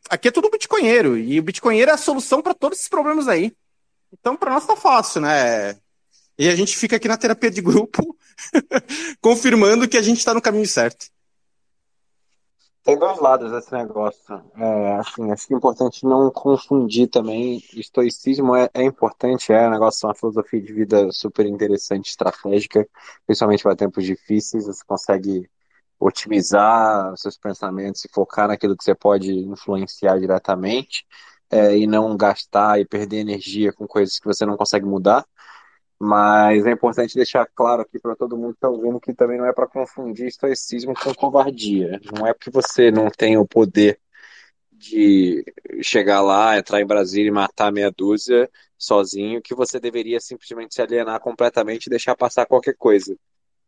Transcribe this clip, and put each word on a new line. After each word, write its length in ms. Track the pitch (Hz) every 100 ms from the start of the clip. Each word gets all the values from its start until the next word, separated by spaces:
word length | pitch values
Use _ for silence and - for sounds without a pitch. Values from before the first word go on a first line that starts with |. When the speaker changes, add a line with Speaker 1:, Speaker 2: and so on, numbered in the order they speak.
| -
Speaker 1:
aqui 180 | 180 240
é 40 |
tudo 200 | 285 427
bitcoinheiro, 680 | 427 - 440 233 233 160 117
e 220 | 113 147
o 40 |
bitcoinheiro 460 | 160 190 240 220 262
é 40 |
a 40 | 302
solução 440 | - 269 - 269
pra 120 | 339
todos 240 | 359 285 381
esses 120 | -
problemas 400 | 349 294 311 262
aí. 240 | 175 214 - _ _ _ _ _
Então, 240 | - 240 294
pra 160 | -
nós 160 | 269 302
tá 80 | 427
fácil, 460 | 339 247 - 170
né? 560 | 151 151 123 113 101 101 _ _ _ _ _ -
E 120 | 156
a 60 | 175
gente 220 | 202 -
fica 200 | 226 220
aqui 100 | 220
na 100 | 220
terapia 320 | 233 233 233
de 120 | 190
grupo, 540 | 175 - 214 - 330 - _ - -
<laughs> 680 | 311 - 262 - 294 330 285
confirmando 640 | 220 233 262 233 202 226 240
que 100 | 240
a 40 |
gente 220 | 214 233
tá 100 | -
no 80 | 233
caminho 260 | 233 208 208
certo. 400 | - 117 - - _ _ _ _ _ _ _ _ _ _ _ _ _ _ _ _ _
Speaker 2:
Tem 160 | - 143
dois 180 | 180 185
lados 320 | 139 127 117
desse 200 | 117 -
negócio. 720 | 131 113 107 107 - - 98 82 107
É, 360 | 113 107 101 101
assim, 360 | 113 - 110
acho 160 | 104 -
que 60 |
é 40 | 131
importante 460 | 131 117 127 -
não 260 | 131 131 135
confundir 800 | - 139 139 - 139 120 110 123
também. 560 | 123 110 113 123 120 -
Estoicismo 800 | 117 107 - 120 - - 135 131 123
é, 140 | 123
é 100 | -
importante, 720 | 135 135 117 - 123 127 -
é 140 | 110 117
um 40 |
negócio, 340 | 110 110 - 110
uma 80 |
filosofia 480 | 104 117 107 104 113
de 120 | 101
vida 360 | 107 104 104 98
super 340 | - 104 - 104
interessante, 640 | 101 104 98 - 98 95
estratégica, 760 | - - - 101 101 104 107 104 _ - - -
principalmente 380 | 107 107 104
para 120 | 104 92
tempos 280 | 101 98
difíceis. 640 | 92 95 - 107 - 117 104
Você 180 | 95 -
consegue 640 | 98 - 98 98 95 92 _ _ _ _ -
otimizar 1160 | 98 - 107 104 87 101 107 113 110 107 95
os 80 | 95
seus 160 | 101 -
pensamentos 640 | 104 95 98 95 98 98
e 60 | -
focar 400 | - 98 - 104
naquilo 260 | 104 104 95
que 80 |
você 100 | -
pode 380 | 95 104 101 95
influenciar 880 | 95 95 98 - 98 95 - 98 95
diretamente, 840 | 95 92 - 95 95 120 143 - - - - _ -
é, 280 | 110 104 104
e 100 | 107
não 300 | 107 110 104
gastar 640 | 104 98 - 104 104 104
e 40 | 98
perder 340 | 104 104 107
energia 520 | 104 101 95 101 104
com 160 | - 107
coisas 320 | 107 98 -
que 60 | 107
você 200 | 98 104
não 120 | 101
consegue 280 | 101 104 98
mudar. 400 | 98 95 123 - _ - - _ _ _ - 104
Mas 600 | 104 104 107 107 107 107
é 60 |
importante 440 | 117 120 113 117 131
deixar 300 | 123 131 117
claro 380 | - 117 120
aqui 140 | 110 117
pra 160 | 117
todo 220 | 113 120 117
mundo 200 | 120 110
que 40 |
tá 80 | 131
ouvindo 320 | 120 117 120
que 140 | -
também 240 | 123 120 123
não 80 | 123
é 80 |
pra 140 | 123 127
confundir 600 | 135 127 - 123 110 123
estoicismo 680 | - 139 131 - 123 127
com 200 | 123 139
covardia. 880 | 127 139 131 139 127 107 98 87 98 -
Não 160 | 104 110
é 60 |
porque 160 | - -
você 420 | 131 - - 120
não 180 | 110 107
tem 280 | - 110 110
o 100 | 101
poder 500 | 113 107 104 104 - _ _ - - _ _ _
de 760 | _ - 110 104 98 90 78 - - - 57
chegar 380 | - 113 98 101
lá, 380 | 98 98 110 107
entrar 240 | - 104
em 40 | 98
Brasília 440 | 104 92 98 107
e 20 |
matar 400 | 104 98 - 104
meia 180 | 101 101
dúzia 600 | 95 95 107 120 120 127 _ _ -
sozinho, 640 | - 104 95 98 104 117
que 140 | - 127
você 240 | 123 127
deveria 400 | 120 117 110 120
simplesmente 560 | - 123 - 113 113 -
se 60 |
alienar 400 | 117 120 113 110
completamente 640 | 127 117 120 120 107 113 -
e 40 |
deixar 280 | 120 - 123
passar 300 | 123 - 120
qualquer 280 | 127 143 -
coisa. 400 | 120 101 92 92 _ _ _ _